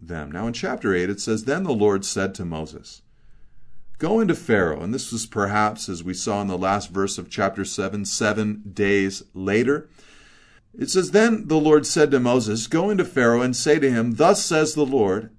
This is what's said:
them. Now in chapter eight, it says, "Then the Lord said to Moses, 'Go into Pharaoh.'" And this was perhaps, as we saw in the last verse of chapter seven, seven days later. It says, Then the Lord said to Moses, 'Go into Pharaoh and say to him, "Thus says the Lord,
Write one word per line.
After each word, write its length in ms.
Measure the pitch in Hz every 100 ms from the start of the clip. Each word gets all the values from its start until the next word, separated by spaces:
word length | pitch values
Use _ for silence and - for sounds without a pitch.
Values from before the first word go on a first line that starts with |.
them. 300 | 82 82 71
Now 160 | 87 113
in 60 |
chapter 420 | 117 190 - 101 90
eight, 140 | 185
it 100 | 101
says, 240 | - 110
"Then 200 | 113 160
the 100 | 185
Lord 320 | 113 104 98 98
said 280 | 104 95 95
to 100 | 87
Moses, 560 | 80 78 80 - - _ _ - - - - - - - -
'Go 220 | 160 220
into 120 | 202
Pharaoh.'" 480 | 165 - 107 85 73
And 120 | 87
this 180 | 127 -
was 140 | 113 -
perhaps, 640 | 110 98 107 107 107 -
as 160 | 87 85
we 80 |
saw 280 | 90 - 101
in 60 | 98
the 100 | 90
last 320 | 95 101 98
verse 280 | 95 98 -
of 120 | 85
chapter 360 | - 98 - 95
seven, 400 | - 95 104 98
seven 680 | - 107 107 107 107 104
days 500 | 95 101 101 98 95 -
later. 560 | 92 95 110 120 147 - _ - - - _ _ _ _ -
It 140 | 143
says, 220 | 185 165
Then 380 | 196 226 220 143
the 100 | 156
Lord 260 | 151 151 127
said 240 | 165 151
to 100 | 135
Moses, 460 | 123 127 107 113 110
'Go 240 | 160 202
into 160 | 196 147
Pharaoh 380 | 135 117 117
and 120 | 127 120
say 220 | 151 151
to 140 | 135
him, 240 | 117 120 113
"Thus 280 | 170 -
says 300 | - 160 151
the 140 | 151 147
Lord, 420 | 135 101 98 110